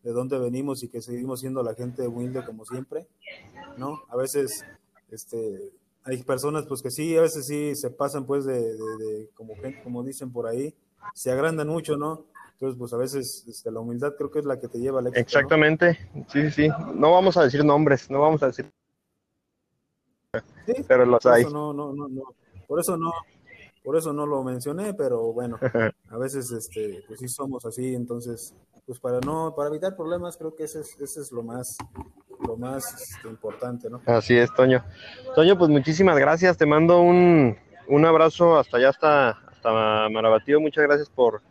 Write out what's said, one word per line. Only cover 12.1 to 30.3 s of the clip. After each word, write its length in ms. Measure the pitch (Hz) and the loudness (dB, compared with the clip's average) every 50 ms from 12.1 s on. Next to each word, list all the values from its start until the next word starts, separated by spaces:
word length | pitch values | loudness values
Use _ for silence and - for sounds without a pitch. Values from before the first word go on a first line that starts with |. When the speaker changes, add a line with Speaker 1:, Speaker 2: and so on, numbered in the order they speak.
| 160 156 - _ _ - - _ _ | -8 -10 -14 _ _ -20 -20 _ _
Speaker 1:
Entonces, 240 | _ 131 135 127 123 | _ -8 -8 -8 -8
pues, 140 | 120 113 | -10 -8
a 40 | 120 | -4
veces, 480 | 117 127 131 139 139 123 - - - _ 117 | -6 -6 -4 -6 -8 -8 -8 -12 -16 _ -20
este, 220 | 113 - - 117 | -20 -12 -12 -10
la 100 | 113 113 | -10 -8
humildad 340 | 113 117 120 120 139 147 143 | -10 -8 -8 -6 -6 -6 -6
creo 140 | - 151 143 | -6 -10 -6
que 80 | - 151 | -6 -6
es 60 | 143 | -4
la 140 | 139 131 123 | -4 -6 -6
que 100 | 127 123 | -8 -10
te 100 | - 117 | -8 -6
lleva 220 | 120 135 135 131 | -6 -4 -4 -2
al 80 | 123 123 | -4 -2
éxito, 120 | 120 120 | -2 -2
¿no? 60 | 120 | -2
Speaker 2:
Exactamente, 720 | - - 143 139 135 165 156 151 151 160 156 175 175 165 - - - - - - _ | 2 2 2 2 4 4 4 4 4 4 4 4 2 2 0 -6 -18 -16 -16 -16 _
sí, 140 | - 139 | -2 0
sí, 80 | 151 151 | 0 0
sí. 180 | 143 - 151 156 156 160 165 - - | 2 2 2 2 2 -2 -8 -8 -2
No 180 | - 143 156 | 2 4 6
vamos 240 | 175 180 190 190 170 | 6 6 6 4 4
a 60 | 180 156 | 6 4
decir 200 | 127 127 143 147 | 4 4 4 4
nombres, 440 | 151 143 147 156 147 139 127 - - | 4 6 6 6 4 2 2 0 -4
no 100 | 135 139 | 0 2
vamos 220 | 147 156 160 151 | 4 4 4 2
a 40 | 147 | 0
decir 240 | 131 - - - 101 _ _ _ _ _ _ _ _ _ _ _ _ _ _ _ _ _ _ _ _ _ _ _ _ _ _ _ _ _ _ _ _ - 113 - _ _ - - | -2 -2 -4 -14 -14 _ _ _ _ _ _ _ _ _ _ _ _ _ _ _ _ _ _ _ _ _ _ _ _ _ _ _ _ _ _ _ _ -10 -10 -10 _ _ -14 -6
Speaker 1:
Sí, 80 | - 240 262 - - | -6 -6 -6 2 2
Speaker 2:
pero 160 | 131 127 123 | 4 4 6
los 180 | 123 123 113 | 6 4 4
Speaker 1:
por 100 | - 127 | 6 6
Speaker 2:
hay. 100 | 120 117 | 6 6
Speaker 1:
eso 80 | 120 147 | 6 2
no, 240 | 147 151 151 151 143 | -2 -6 -6 -6 -6
no, 180 | 143 147 143 | -8 -8 -10
no, 160 | 139 143 143 139 | -10 -12 -12 -12
no. 140 | 131 131 135 131 _ _ _ _ _ 92 _ | -12 -14 -14 -16 _ _ _ _ _ -20 _
Por 140 | _ 143 165 | _ -4 -2
eso 160 | 170 - 185 | -2 -2 -4
no, 160 | 165 165 170 170 165 - _ _ _ _ _ - _ - _ _ _ _ | -4 -4 -6 -6 -8 -14 _ _ _ _ _ -20 _ -20 _ _ _ _
por 120 | 135 143 | -2 -2
eso 160 | 165 160 160 | -2 -2 -2
no 120 | 143 147 147 | -6 -6 -4
lo 180 | 147 147 135 | -4 -4 -4
mencioné, 520 | 131 127 127 123 123 143 147 180 202 214 196 | -4 -6 -8 -8 -8 -8 -8 -6 -8 -8 -4
pero 380 | 208 147 131 123 117 113 117 | -4 -2 -2 -2 -2 -2 -4
bueno, 260 | 113 117 123 120 117 110 | -4 -4 -6 -8 -8 -4
Speaker 2:
<laughs> 480 | 131 127 - 117 113 107 - _ _ _ | -6 -2 0 0 -2 -2 -4 _ _ _
Speaker 1:
a 80 | 110 | -10
veces, 340 | 117 131 131 131 139 123 117 | -10 -8 -8 -8 -8 -8 -8
este, 520 | 120 113 - - - 110 107 104 95 92 - | -10 -12 -12 -12 -10 -8 -8 -8 -10 -14 -18
pues, 140 | _ 110 - | _ -16 -14
sí 80 | 127 123 | -12 -12
somos 380 | - - 139 135 131 120 - | -10 -10 -10 -10 -10 -10 -12
así, 280 | 113 110 123 127 131 127 | -12 -10 -8 -8 -6 -6
entonces, 600 | 123 120 120 120 120 120 123 117 113 - - _ _ _ _ _ _ _ | -6 -6 -8 -10 -10 -10 -12 -12 -14 -16 -20 _ _ _ _ _ _ _
pues, 120 | - 123 - | -18 -16 -10
para 220 | - 127 123 123 | -6 -4 -4 -4
no, 340 | 127 139 156 160 160 160 156 | -4 -4 -4 -6 -6 -6 -6
para 140 | 147 143 147 | -6 -6 -6
evitar 260 | 151 151 175 190 190 | -6 -6 -6 -8 -8
problemas, 420 | - 165 160 175 175 175 175 | -8 -8 -8 -6 -8 -8 -12